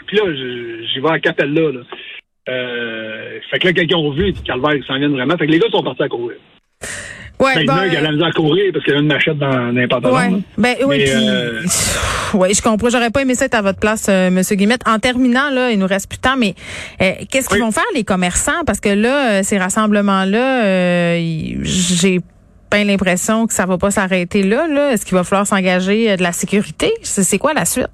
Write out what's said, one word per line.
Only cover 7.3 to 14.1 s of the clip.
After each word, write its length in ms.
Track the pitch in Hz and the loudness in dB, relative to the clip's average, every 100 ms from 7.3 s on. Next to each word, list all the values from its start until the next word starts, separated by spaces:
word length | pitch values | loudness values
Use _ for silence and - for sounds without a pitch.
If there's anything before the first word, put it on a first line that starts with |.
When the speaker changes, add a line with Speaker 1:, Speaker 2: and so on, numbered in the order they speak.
| - | 0
Speaker 2:
Ouais, 140 | 262 262 | 2 2
Speaker 1:
Ben, 60 | |
il 40 | 147 | 2
y 40 | |
en 40 | |
a 20 | 143 | 2
Speaker 2:
bon, 60 | 190 | 0
Speaker 1:
un 40 | |
qui 60 | 165 | 0
a 40 | |
la 80 | 156 | 0
Speaker 2:
euh, 20 | |
Speaker 1:
misère 140 | 151 165 | 0 0
à 40 | |
courir 320 | 175 156 165 202 | 0 2 2 2
parce 120 | 156 - | 0 0
qu'il 80 | |
y 40 | 143 | 2
a 20 | |
une 80 | 151 | 2
machette 300 | 139 - 151 | 2 0 0
dans, 120 | 139 | 0
dans 180 | 131 120 123 | 0 0 0
les 80 | 123 | 0
pantalons, 280 | 127 180 254 | 0 2 2
Speaker 2:
Ouais. 160 | 247 | 2
Speaker 1:
là. 60 | 202 - - | 0 -4 -2
Speaker 2:
Ben, 180 | 247 247 262 | 0 0 0
oui, 120 | 143 | 2
Speaker 1:
Mais, 60 | |
Speaker 2:
puis, 100 | 139 | 2
Speaker 1:
euh, 480 | 135 151 127 120 117 175 - - - - - - | 2 0 0 -2 -4 -4 -2 -2 -4 -4 -4 -2
Speaker 2:
ouais, 200 | 180 185 | 0 2
je 80 | 208 | 2
comprends. 260 | 247 214 233 | 2 0 2
J'aurais 220 | 247 233 | 0 0
pas 100 | 247 | 0
aimé 140 | 269 247 | 0 0
ça 100 | 269 | 0
être 80 | 233 | 0
à 60 | |
votre 180 | 196 190 | 0 0
place, 280 | 214 214 | -2 -2
euh, 220 | - | 0